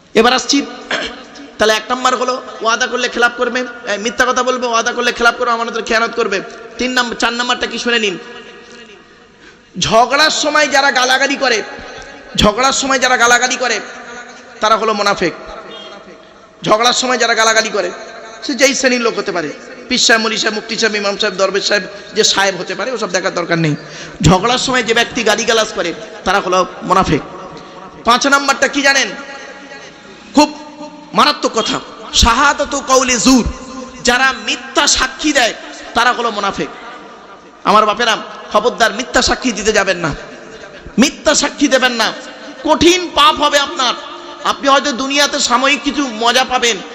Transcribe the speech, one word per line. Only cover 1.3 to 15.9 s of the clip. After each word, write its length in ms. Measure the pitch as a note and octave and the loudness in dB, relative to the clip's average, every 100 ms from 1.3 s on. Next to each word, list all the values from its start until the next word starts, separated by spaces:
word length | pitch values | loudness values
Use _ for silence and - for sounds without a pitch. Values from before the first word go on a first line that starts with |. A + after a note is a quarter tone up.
| - - - | -18 -18 0
তাহলে 160 | G#3+ | 2
এক 100 | G#3+ A#3 | 2 0
নাম্বার 260 | C4 B3+ B3 | 0 0 2
হলো 260 | B3 B3+ - - | -2 -4 -8 -4
ওয়াদা 260 | A3 A3+ A#3+ | -2 0 0
করলে 220 | B3 B3 | -2 -2
খেলাপ 220 | A3+ A#3+ A#3+ | 2 0 2
করবে, 280 | A#3+ B3 B3 - - | -2 -2 -6 -8 -6
এ, 100 | G3+ | -4
মিথ্যা 280 | A3+ - B3 | -4 0 0
কথা 180 | B3+ | 2
বলবে, 240 | B3+ B3+ B3 | 0 0 0
ওয়াদা 240 | A3+ A#3 | 0 0
করলে 200 | A#3+ A#3+ | 0 -2
খেলাপ 240 | - A#3 A#3 | 2 2 2
করবে, 140 | A#3+ | 0
আমানতের 320 | A#3 A#3 A3 | 0 -2 -4
খেয়ানত 320 | - A3+ A#3 A#3 | 0 0 0 -2
করবে। 260 | A3 G3 - - - - | -2 -2 -6 -14 -16 -4
তিন 140 | B3 | -2
নাম্বার, 260 | B3+ A#3+ A3 | 0 -2 0
চার 160 | A#3 | -2
নাম্বারটা 320 | A#3+ B3 A#3+ A3 | 0 -2 -2 -4
কি 140 | A#3 | -4
শুনে 200 | A#3+ A#3 | 0 0
নিন। 180 | G#3 E3 - - - - - A#3+ A3 G3 - - - - - - - F#3 | 0 -4 -12 -18 -18 -20 -20 -20 -20 -20 -20 -20 -20 -20 -20 -20 -16 -6
ঝগড়ার 500 | D3 A3+ B3 C#4 D#4 | 2 4 4 4 2
সময় 380 | - D4+ D4+ D4 | 2 2 2 4
যারা 240 | C4+ C#4 | 4 2
গালাগালি 440 | B3 B3+ C4 C#4 C4+ | 2 2 2 2 0
করে, 280 | B3+ G#3+ G3+ - - - - - - - | 0 0 -4 -12 -14 -16 -16 -18 -10 2
ঝগড়ার 380 | G#3+ G#3 C4+ | 2 4 0
সময় 260 | C4 C4+ C4+ | 0 0 2
যারা 180 | B3+ B3+ | 2 4
গালাগালি 380 | A#3+ A#3+ B3+ C4 | 6 4 2 -2
করে, 240 | B3 G#3 - - - - - - - - | -2 -2 -6 -14 -14 -16 -16 -20 -20 -2
তারা 180 | G#3+ G#3+ | 2 4
হলো 160 | A3 | 2
মুনাফিক। 400 | G#3 G3+ G3 E3+ - - - - - - | 0 0 0 -2 -4 -14 -16 -16 -16 -16